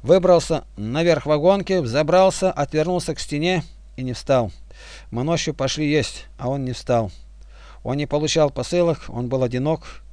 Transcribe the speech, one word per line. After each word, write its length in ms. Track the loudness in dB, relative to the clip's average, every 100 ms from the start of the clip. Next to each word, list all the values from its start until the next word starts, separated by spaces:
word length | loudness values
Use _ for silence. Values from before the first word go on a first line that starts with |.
Выбрался 600 | 6 4 6 4 4 -4 -4 -10
наверх 480 | -6 0 2 2 2
вагонки, 540 | 2 4 2 2 -2
взобрался, 720 | 0 0 4 4 4 2 -2
отвернулся 640 | -2 -2 0 0 -2 -4
к 60 | -8
стене 440 | -6 -2 0 -2 -4 -18 -18 -10
и 60 |
не 100 | -8
встал. 380 | -8 0 2 2 -6 -20 -20 -20 -20 -8
Мы 120 | -4
ночью 300 | -2 -2 -2
пошли 360 | -4 -4 -2 0
есть, 360 | 0 0 -8 -18 -8
а 100 | -6
он 160 | -4
не 80 | -6
встал. 400 | -8 0 0 0 -8 -20 -20 -20 -20 -20 -12
Он 140 | -6 -4
не 80 | -2
получал 440 | -2 0 2 2
посылок, 560 | 0 -2 2 2 0 -6
он 180 | -8 -4
был 160 | -2
одинок 580 | 0 0 -2 -2 -6 -18 -20